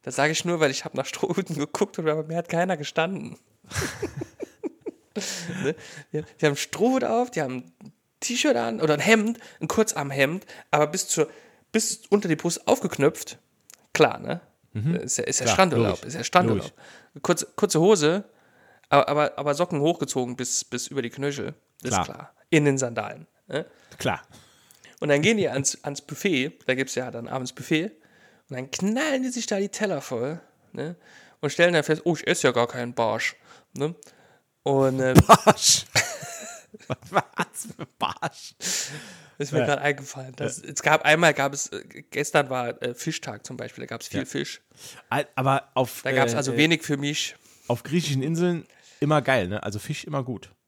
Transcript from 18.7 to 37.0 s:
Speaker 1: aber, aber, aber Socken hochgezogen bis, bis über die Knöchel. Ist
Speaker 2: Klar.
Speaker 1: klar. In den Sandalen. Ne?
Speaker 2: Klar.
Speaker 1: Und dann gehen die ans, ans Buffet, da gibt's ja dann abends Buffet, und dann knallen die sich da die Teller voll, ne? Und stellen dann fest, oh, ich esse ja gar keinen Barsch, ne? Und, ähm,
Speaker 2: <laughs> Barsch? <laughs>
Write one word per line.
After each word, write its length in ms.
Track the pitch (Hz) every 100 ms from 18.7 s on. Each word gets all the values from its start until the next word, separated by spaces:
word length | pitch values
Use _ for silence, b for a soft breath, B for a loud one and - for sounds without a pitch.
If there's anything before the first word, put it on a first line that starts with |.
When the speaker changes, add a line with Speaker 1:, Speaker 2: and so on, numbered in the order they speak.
| b _
Speaker 1:
aber, 180 | 143 -
aber, 300 | 147 147 -
aber 160 | 147
Socken 280 | 139 175 151
hochgezogen 540 | 151 170 135 131 123 123
bis, 280 | 123 - -
bis 220 | 123 -
über 160 | 131
die 80 | 117
Knöchel. 420 | - 143 139 - - _ _
Ist 60 | -
Speaker 2:
Klar. 160 | 101 87
Speaker 1:
klar. 300 | - - _ _
In 160 | 160 147
den 120 | 135
Sandalen. 480 | 123 113 101 - 160 _ _
Ne? 200 | 143 - B B -
Speaker 2:
Klar. 220 | 131 85 - b b b b b b b
Speaker 1:
Und 100 | 151
dann 120 | 143
gehen 160 | 175 226
die 100 | 160
ans, 300 | 131 135 -
ans 180 | - 143
Buffet, 560 | - - 202 147 135 - -
da 80 |
gibt's 220 | 131 139 -
ja 160 | 127
dann 160 | 120 120
abends 260 | 131 127
Buffet, 380 | - 131 156 196 - b b b b _
und 60 | 127
dann 140 | 135
knallen 500 | - 185 233 311 269
die 80 | 254
sich 160 | 247 -
da 140 | 202
die 100 | 202
Teller 320 | - 214 151
voll, 400 | - 120 127 170 _ _ _
ne? 240 | - 147 175 B B B B
Und 120 | 147
stellen 220 | - 175
dann 100 | 170
fest, 180 | 143 156 -
oh, 100 | 156
ich 100 | -
esse 200 | 139 135
ja 40 |
gar 160 | 120 120
keinen 260 | 127 120
Barsch, 420 | 123 113 110 - - b b b
ne? 200 | - 147 170 b b b b b _
Und, 360 | 139 135 135 131
ähm, 140 | 131 127
Speaker 2:
<laughs> 60 | -
Barsch? 580 | - - - - - -
<laughs> 960 | - - 622 - - - - _ - - -